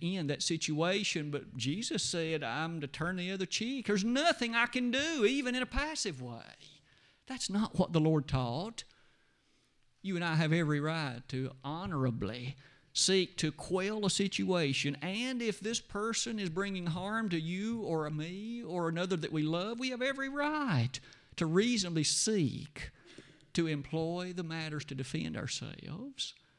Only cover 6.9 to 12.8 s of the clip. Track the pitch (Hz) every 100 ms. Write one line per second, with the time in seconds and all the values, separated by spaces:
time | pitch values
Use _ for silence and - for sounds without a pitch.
6.9 | _ _ _ - 254 - 202 214 - -
7.9 | 165 156 156 - 135 123 127 214 - -
8.9 | _ _ _ _ _ _ _ _ _ _
9.9 | _ 190 175 170 156 156 165 151 147 151
10.9 | 165 143 120 - 131 131 - 139 160 196
11.9 | 147 131 113 98 123 127 - - -